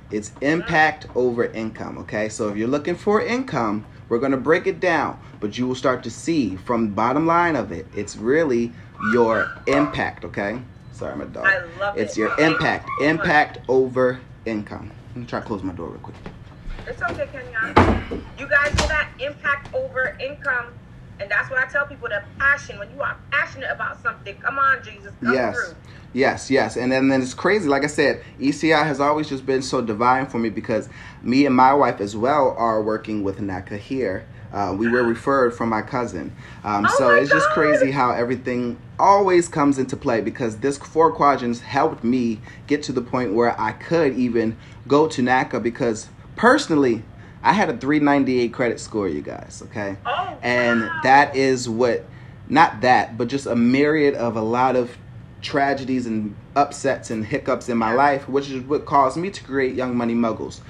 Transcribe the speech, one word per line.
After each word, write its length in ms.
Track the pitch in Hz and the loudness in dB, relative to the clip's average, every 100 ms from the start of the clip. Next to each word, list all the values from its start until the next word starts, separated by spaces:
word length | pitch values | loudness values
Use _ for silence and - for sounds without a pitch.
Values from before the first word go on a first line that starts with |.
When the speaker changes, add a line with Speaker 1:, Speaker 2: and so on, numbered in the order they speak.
| - | -8
Speaker 1:
It's 220 | 107 104 - | -6 -6 -4
impact 680 | 139 170 170 165 156 151 - | 0 0 0 2 2 0 -4
over 300 | 120 123 120 | 0 0 0
income, 540 | 113 110 110 110 90 69 | -2 -4 -8 -8 -10 -10
okay? 300 | 87 107 107 | -6 -4 -4
So 200 | 107 104 | -2 -4
if 80 | 104 | -2
you're 120 | 117 | 0
looking 280 | 147 143 175 | 0 -2 -2
for 240 | 208 208 | 0 2
income, 640 | 190 240 262 131 110 104 - - - | 2 -2 -2 -2 -2 -2 -6 -16 -4
we're 100 | 117 | 0
gonna 180 | 135 135 | 0 0
break 300 | 123 175 190 | 2 2 2
it 120 | 175 | 0
down, 380 | 180 160 104 - - - | 0 2 0 -4 -14 -8
but 160 | 104 110 | -8 -4
you 100 | 127 | -4
will 80 | |
start 280 | 127 135 123 | 0 0 0
to 80 | 120 | -4
see 460 | - - 165 104 92 | -6 -2 0 0 -4
from 300 | - 117 110 | -2 0 0
the 40 | |
bottom 340 | 101 117 139 165 | 0 0 2 2
line 300 | 170 175 143 | 4 4 0
of 160 | 101 | -2
it, 140 | 82 - | -8 -8
it's 220 | 104 104 104 | -8 -8 -4
really 560 | 110 156 156 120 117 - - - 107 | 0 2 4 2 0 -6 -18 -6 0
your 380 | 120 113 110 - - - | 2 2 0 -2 -6 0
impact, 580 | 139 147 - 90 - | 0 0 -2 -6 -6
okay? 360 | 87 113 101 120 117 - - | -10 -6 -6 -6 -12 -18 -20
Sorry, 240 | - 78 69 | -12 -10 -8
my 80 | |
dog. 220 | 64 62 58 | -10 -2 0
Speaker 2:
I 140 | - 170 - | 0 -4 -6
love 160 | - - | -6 -2
Speaker 1:
It's 180 | 107 107 | -4 -2
Speaker 2:
it. 40 | |
Speaker 1:
your 80 | 104 | -2
Speaker 2:
Thank 100 | - | 2
you 60 | 156 | 2
Speaker 1:
impact. 320 | 151 131 95 - | 2 0 -2 -4
Speaker 2:
so 60 | - | -2
much. 60 | 143 | 0
Speaker 1:
Impact 480 | 165 190 151 139 - - | 0 2 2 2 -4 0
over 520 | 131 127 127 127 127 - - | 2 2 2 0 0 -10 -12
income. 460 | 113 107 104 - 98 - - | -6 -6 -6 -12 -12 -16 -16
Let 60 | 123 | -14
me 40 | 120 | -8
try 140 | 117 | -8
to 60 | - | -6
close 160 | 101 | -6
my 100 | 95 | -6
door 160 | 85 78 | -8 -10
real 100 | - | -12
quick. 160 | - - - - - - - - - | -16 -16 -16 -16 -18 -14 -12 -10 -10
Speaker 2:
It's 140 | - | -6
okay, 240 | 698 311 294 | -6 -4 -8
Kenyon. 880 | 277 247 226 - - - - - - - - | -8 -8 -6 2 4 4 2 -4 -10 -10 -14
You 80 | 277 | -2
guys 200 | - 294 - | 0 2 0
hear 100 | 302 | 0
that? 200 | 311 285 - | -2 -4 -8
Impact 560 | 277 294 302 285 - | -10 -6 -4 -4 -4
over 420 | 262 262 254 254 - | -6 -4 -4 -4 -6
income. 460 | 262 294 277 247 240 - - - - - | -10 -8 -4 -4 -6 -14 -20 -20 -18 -12
And 100 | - | -4
that's 180 | - - | -4 -2
what 80 | 262 | -2
I 60 | 262 | -2
tell 200 | 294 277 | -2 -4
people, 220 | 277 233 | -6 -6
the 140 | 202 - - | -6 -8 -2
passion. 400 | 277 277 - 208 | 2 2 -2 -12
When 120 | 202 | -12
you 80 | 277 | -6
are 160 | 247 - - | -6 -6 -4
passionate 400 | 285 339 269 247 | -4 -4 -6 -8
about 320 | 233 - - | -6 -6 -6
something, 340 | 233 - 202 196 | -6 -6 -12 -8
come 200 | - 269 | -6 0
on, 240 | 269 254 | 2 2
Jesus, 300 | - - - - | -2 -16 -18 -4
come 100 | 123 | 0
Speaker 1:
Yes. 220 | - 160 - | 2 0 -2
Speaker 2:
through. 180 | - - - - - | -6 -10 -20 -20 -8
Speaker 1:
Yes, 360 | 123 127 92 - | 0 2 2 0
yes. 260 | 131 113 156 | 2 2 0
And 140 | 131 | 0
then, 180 | 131 135 | 2 4
then 140 | 135 | 2
it's 120 | 127 | 0
crazy. 340 | - 180 208 151 | -2 2 2 2
Like 160 | 139 | 2
I 40 | 143 | 0
said, 320 | - 139 110 - - | 2 2 2 -6 -2
E 140 | 135 | -2
C 200 | 143 160 | 0 4
I 120 | 156 | 4
has 160 | 156 135 | 2 2
always 280 | 143 156 151 | 2 2 -2
just 180 | 135 135 | -4 -2
been 160 | 135 | -2
so 180 | 135 135 | 0 -2
divine 460 | 113 107 123 131 135 | -2 0 2 2 0
for 120 | 120 | -2
me 120 | 113 | -2
because 380 | 107 107 110 - - - - | -4 -2 -4 -4 -12 -18 -8
me 240 | 110 131 139 | 0 4 4
and 80 | |
my 180 | 127 131 | 6 6
wife 280 | 143 123 - | 6 4 2
as 160 | 101 107 | -4 -2
well 380 | 123 151 131 - | 2 4 2 2
are 240 | 113 110 | 0 2
working 400 | 107 110 110 107 | 0 -2 -4 -4
with 180 | 98 98 | -4 -4
naca 380 | 101 92 92 104 | -6 -8 -8 -12
here. 460 | - 135 104 95 - - - | -6 -4 -2 -4 -10 -16 -10
Uh, 220 | 101 95 95 | -4 -4 0
we 140 | 117 | 2
were 140 | 123 | 2
referred 500 | 117 117 143 139 120 | 2 0 0 2 2
from 160 | 117 117 | 0 -2
my 100 | 107 | -2
cousin. 520 | 104 127 113 90 69 - - - | -2 -4 -4 -6 -10 -12 -18 -10
Um, 200 | - 101 - | -4 0 2
Speaker 2:
Oh 80 | - | 4
Speaker 1:
so 100 | 202 | 6
Speaker 2:
my 100 | 190 | 4
Speaker 1:
it's 100 | 143 | 4
just 180 | - - | 4 4
Speaker 2:
God. 40 | |
Speaker 1:
crazy 360 | 175 151 151 135 | 2 4 4 2
how 180 | 139 123 | 2 2
everything 640 | 117 120 127 127 123 120 113 - - | 2 -2 -2 -2 -2 -2 -6 -10 2
always 500 | 170 202 196 175 170 | 6 6 6 4 4
comes 300 | 160 143 135 | 2 2 2
into 180 | 127 - | 0 -2
play, 240 | 139 113 | 0 0
because 380 | 104 110 117 107 | 0 -2 -4 -2
this 180 | 135 139 | -4 -4
four 340 | - 156 160 | -2 4 4
quadrants 480 | - 143 131 120 117 | 6 4 4 0 -4
helped 440 | - 139 160 156 | -2 2 2 0
me 360 | 117 127 117 107 - - - | 0 2 0 -2 -8 -18 -2
get 160 | 147 | -2
to 80 | 147 | 0
the 80 | 127 | -4
point 320 | 120 127 120 | -2 -2 0
where 260 | 107 120 - | 2 2 2
I 140 | 110 | -2
could 420 | - - 165 147 | -4 0 2 4
even 420 | 123 123 113 110 110 - - - | 2 2 2 0 -2 -12 -16 2
go 220 | 143 156 | 4 4
to 140 | - | 2
naca, 360 | 127 127 139 120 | 4 4 2 -2
because 500 | 117 120 123 107 - - - - | -2 0 0 0 -6 -18 -18 2
personally, 680 | 226 294 - 151 131 113 - - - - | 6 6 4 4 4 2 -4 -18 -20 0
I 120 | 120 | 2
had 160 | 196 170 | 4 2
a 60 | 117 | 0
three 200 | 131 151 | 0 2
ninety-eight 540 | 143 139 131 127 117 | 4 4 4 2 0
credit 260 | - 120 - | 0 -2 -2
score, 300 | - 110 95 | -4 -2 -2
you 140 | 73 | -2
guys, 400 | - - - - - | -6 -12 -14 -16 -12
okay? 300 | 113 101 95 | -8 -8 -6
Speaker 2:
Oh, 320 | - 320 370 - | -6 -4 -4 -6
Speaker 1:
And 400 | 120 123 120 117 | -2 2 2 2
Speaker 2:
wow. 180 | 110 - | 0 -2
Speaker 1:
that 320 | 127 135 143 | 6 6 6
is 320 | 131 135 127 120 | 2 2 0 -2
what, 380 | 113 123 107 - - - - - | 0 0 0 -6 -16 -18 -18 0
not 360 | 135 165 110 | 4 4 4
that, 340 | 123 117 - 117 | 4 4 2 -4
but 120 | 120 | -4
just 180 | 135 95 | -2 -2
a 100 | 117 | 2
myriad 580 | 120 135 147 156 143 | 4 4 4 4 4
of 220 | - 117 110 | 2 -2 0
a 60 | |
lot 340 | 110 120 131 123 | 0 2 2 2
of 220 | 120 - - - - - | 0 -6 -18 -18 -18 -14
tragedies 640 | - 143 139 135 127 127 117 | -4 0 0 0 -2 -2 -2
and 300 | 110 104 - - | -4 -4 -8 -4
upsets 560 | 139 143 - 139 120 - | 0 0 0 -2 -2 -4
and 140 | 113 104 | -6 -2
hiccups 420 | 135 139 117 - | -4 -2 -2 0
in 80 | 117 | 0
my 160 | 110 | 2
life, 340 | 123 147 135 135 | 4 4 2 0
which 200 | 135 143 | -2 -2
is 120 | 131 | -6
what 220 | 131 147 - | -2 -4 2
caused 300 | 143 131 156 | 4 4 2
me 120 | 190 | -4
to 120 | - | -8
create 320 | - 135 127 | -4 0 0
Young 220 | 123 127 120 | 0 -2 0
Money 180 | 120 | 0
Muggles. 460 | 117 117 107 69 - - | 2 0 -2 -6 -10 -18